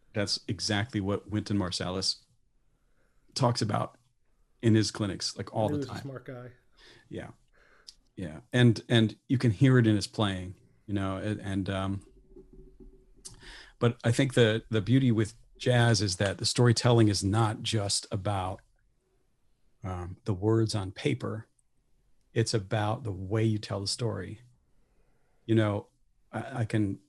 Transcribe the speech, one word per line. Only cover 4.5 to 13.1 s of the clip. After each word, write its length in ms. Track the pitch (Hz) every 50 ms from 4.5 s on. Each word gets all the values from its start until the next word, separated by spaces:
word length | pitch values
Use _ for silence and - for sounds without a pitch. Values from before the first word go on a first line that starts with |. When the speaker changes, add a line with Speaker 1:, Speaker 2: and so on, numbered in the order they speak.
| _ _
Speaker 1:
in 140 | - 113 107
his 160 | 110 107 -
clinics, 460 | - - 110 98 87 87 - - - -
like, 160 | 104 - -
all 140 | 117 110 104
Speaker 2:
He 40 | 147
Speaker 1:
the 40 | 147
Speaker 2:
was 60 | 139 -
a 20 |
Speaker 1:
time. 120 | - 135
Speaker 2:
smart 240 | 131 139 131 120 -
guy. 220 | - 135 123 123 123 123 _ _ _ _ _ - - - - _ -
Speaker 1:
Yeah. 180 | - 87 - - - _ _ _ _ _ _ _ _ _ _ - - _ _ _ _
Yeah. 260 | - 92 78 76 78 - _ -
And, 280 | 123 123 120 107 117 - -
and 260 | 127 117 110 104 - _ _ -
you 100 | 139 120
can 140 | - 120
hear 280 | 101 - 139 131 127 127
it 80 | 117 110
in 80 | 107
his 120 | 101 92 -
playing, 480 | - - 110 98 95 92 92 92 92 _ _ _ _ _ _ -
you 60 | 101
know, 240 | 101 98 95 95 95
and, 220 | 95 107 107 104
and, 300 | - 98 98 98 95 92
um, 320 | 98 95 95 98 98 101 - - - - _ _ - - - - - - - - - - - - - - _ _